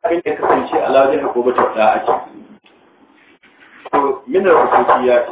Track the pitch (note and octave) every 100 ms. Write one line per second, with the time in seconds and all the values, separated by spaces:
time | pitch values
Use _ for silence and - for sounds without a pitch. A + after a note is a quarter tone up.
0 | - F3 - - - C3 - - - C3+
1 | C3+ D3 C3+ B2 B2 - B2+ A2+ G#2+ -
2 | - - - - - - _ _ _ _
3 | _ _ _ _ _ _ - - - -
4 | C#3 C3 A#2+ E3+ F#3+ D#3 B2 C3 A#2+ B2
5 | B2 A#2+ -